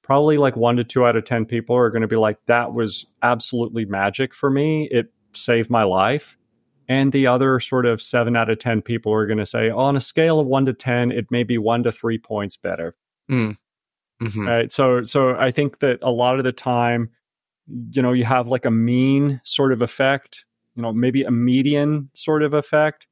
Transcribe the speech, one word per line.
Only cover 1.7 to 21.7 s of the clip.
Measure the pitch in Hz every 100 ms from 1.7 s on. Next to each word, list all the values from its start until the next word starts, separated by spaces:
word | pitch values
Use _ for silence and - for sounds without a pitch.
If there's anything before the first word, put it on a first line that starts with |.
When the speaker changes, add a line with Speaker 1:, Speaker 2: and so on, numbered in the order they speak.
| 123
Speaker 1:
are | 120
gonna | 113 107
be | 113
like, | 110 104 -
"That | 120 120
was | 117 110 - - _
absolutely | 120 120 - 120 117 113 104
magic | 98 98 98 131
for | - 139
me. | 139 151 156 151
It | 123 - _ _
saved | - - 117 117
my | 120
life." | 101 92 101 147 - _ _ _ _ _ -
And | 131 135
the | 139 131
other | 123 131 131
sort | - 131 123
of | 110
seven | - 123 117 120
out | 113
of | 110
ten | 123 113
people | - 117 110
are | 107 107
gonna | 107 101
say, | 117 113
"On | 110 135 139
a |
scale | - - 160 156
of | 135
one | 135 135
to |
ten, | 120 131 120 120
it | 120 101
may | 120
be | 120 117
one | 107 117
to | 120
three | - 117 113
points | _ 107 101 -
better." | 92 90 85 _ _ _ -
Speaker 2:
Mm. | 131 110 104 _ _ _ _ _ _
Mm-hmm. | 113 107 104
Speaker 1:
Right? | 117 117
So, | - 131 123
so | 113 143 131 127
I | 131
think | 120 143 -
that | 139 120
a | 131
lot | 120 123 131
of |
the | 127
time, | 123 131 120 120 117 117 _ _ _ _ _ - 120 113
you | 131
know, | 127
you | 127
have, | 117 131 120
like, | 127 120
a |
mean | 113 117 123 131 139 143 131
sort | - - 135
of | 123
effect | 117 - 135 139 _ - _ _ _ -
you |
know, | 117
maybe | 110 123 131
a | 131
median | 117 123 127 135